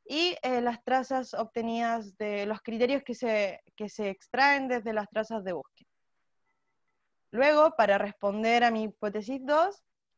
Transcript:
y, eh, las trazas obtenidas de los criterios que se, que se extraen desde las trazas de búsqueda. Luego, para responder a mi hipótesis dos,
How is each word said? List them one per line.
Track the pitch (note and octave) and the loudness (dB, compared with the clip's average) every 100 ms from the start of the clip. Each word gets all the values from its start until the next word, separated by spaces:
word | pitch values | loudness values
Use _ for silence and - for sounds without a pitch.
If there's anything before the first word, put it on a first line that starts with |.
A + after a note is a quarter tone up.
y, | G#3 C#4+ F4 - | -8 -2 -2 -2
eh, | B3+ B3 | -2 0
las | A#3+ A#3 | -2 -4
trazas | - C4 B3 C4 B3 | -2 -2 0 -4 -4
obtenidas | G3 A3 A#3 A3+ A3+ A#3 A#3 G#3 - | -6 -6 -4 -4 -2 -2 -2 -6 -8
de | G#3 G#3 G3+ | -6 -4 -4
los | G#3+ | -6
criterios | - A3 B3 C#4 | -6 0 2 0
que | C4+ | -2
se, | A3+ A#3+ G#3+ G3 - _ _ | -6 -2 0 0 -4 _ _
que | G#3 | -10
se | - G3+ | -6 -6
extraen | F#3+ _ B3 C#4 C#4+ C4 | -6 _ 2 4 2 0
desde | B3 A3 | -2 -2
las | G#3+ G3+ | -4 -4
trazas | - - A3+ | -4 -4 -6
de | F#3 | -6
búsqueda. | E3 - _ _ _ _ _ _ _ _ _ _ _ _ _ _ _ _ | -6 -8 _ _ _ _ _ _ _ _ _ _ _ _ _ _ _ _
Luego, | G#3+ C#4+ D4+ D#4 D#4+ | 2 4 6 6 4
para | G#3 G3+ | 4 4
responder | G3+ - G3+ G#3 A3+ A#3+ | 0 -2 -4 0 2 4
a | A#3+ | 4
mi | A3 | 2
hipótesis | G#3+ - G#3 G#3+ G#3+ C4+ | -4 -6 -6 -6 -6 -8
dos, | C4 D4 F#4 G4+ _ _ _ | 0 2 2 -2 _ _ _